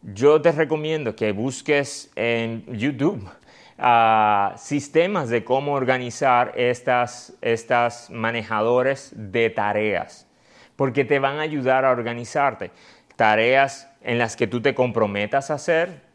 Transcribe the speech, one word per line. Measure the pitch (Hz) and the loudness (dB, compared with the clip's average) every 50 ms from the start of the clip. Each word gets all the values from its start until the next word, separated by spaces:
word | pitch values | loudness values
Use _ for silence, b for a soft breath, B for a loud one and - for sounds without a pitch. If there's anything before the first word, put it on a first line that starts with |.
| - | -16
Yo | 110 101 98 123 147 151 160 147 | -16 -6 2 4 6 6 6 4
te | 170 160 | 2 2
recomiendo | 147 160 135 156 151 151 156 160 156 147 117 107 | 2 0 -2 -2 -4 -2 -4 -4 -4 -4 -6 -4
que | - 113 107 101 | -2 -2 -2 -2
busques | 98 113 135 127 - - - 147 143 139 139 - - - _ _ | -2 -4 -6 -6 -6 -2 0 0 0 0 -2 -8 -16 -16 _ _
en | - - 117 117 117 117 113 113 113 - | -4 -2 -2 -2 -2 -2 -4 -8 -10 -10
YouTube, | - 123 104 110 143 143 - 139 - - 123 98 92 - - B B B B B B B B | -12 -8 -4 -4 -4 -2 0 -2 -2 -2 -4 -12 -16 -20 -20 B B B B B B B B
ah, | - 123 120 117 113 113 110 110 107 107 104 101 101 98 - - | 2 4 4 6 6 6 4 4 4 4 4 2 0 -2 -4 -8
sistemas | - - 143 147 143 - - 156 165 190 208 185 147 117 | -10 -6 -6 -6 -6 0 0 2 2 2 0 -4 -2 0
de | 127 117 - | -2 -2 0
cómo | - 127 135 143 143 143 | 0 -2 0 0 -2 -2
organizar | 139 131 120 131 127 123 120 - - 147 135 123 120 123 - - | -2 0 0 0 0 -2 -8 -6 0 2 4 4 4 2 0 0
estas, | - 123 123 123 120 - - 123 123 123 120 - - - - - _ | 0 0 0 0 -2 -2 0 0 0 0 -2 -6 -16 -20 -20 -18 _
estas | - 120 117 110 - - 127 120 120 120 113 - - - | -2 -2 -2 -2 0 0 2 2 2 0 -2 -6 -18 -14
manejadores | - 117 110 113 117 117 104 98 113 107 107 117 120 127 127 135 139 131 - - - | -8 -4 -4 -2 -2 -4 -6 -4 -2 0 0 2 2 2 2 0 -2 -4 -8 -20 -16
de | 113 107 98 95 117 113 113 | -16 -14 -6 -2 0 0 0
tareas, | 110 - 104 104 104 107 107 107 98 87 - - - - _ _ b b b b b b b b b | 0 -2 -2 0 0 0 0 0 -2 -4 -6 -8 -14 -20 _ _ b b b b b b b b b
porque | - 139 135 117 139 135 | -4 -4 -2 0 -2 0
te | 110 147 139 | 2 2 2
van | 135 135 139 151 | 2 0 -2 -2
a | 156 | -6
ayudar | 160 156 147 127 127 131 131 131 | -4 -4 -2 0 0 2 2 2
a | 135 127 | 2 2
organizarte. | 120 117 117 117 120 120 - - 156 139 139 113 98 98 90 b b b b b b b b _ | 0 -2 -6 -6 -8 -10 -6 -2 0 0 0 -2 -4 -12 -14 b b b b b b b b _
Tareas | - 117 110 107 110 113 120 131 135 139 135 - - - - _ _ - | 2 4 4 4 4 4 4 4 4 2 2 -2 -12 -18 -20 _ _ -6
en | - 120 120 | -4 0 0
las | 120 113 - | 0 -2 0
que | - 123 | -2 -2
tú | 101 117 123 | -2 -2 0
te | 113 143 123 | 0 0 0
comprometas | - 127 123 107 113 110 101 101 101 104 104 - 139 135 - | 2 -2 0 0 0 0 0 0 -4 -4 0 -2 -2 -2 -2
a | 151 | -6
hacer | 143 - - 165 160 170 185 180 147 _ _ _ | -6 -2 0 0 0 0 -2 -6 -16 _ _ _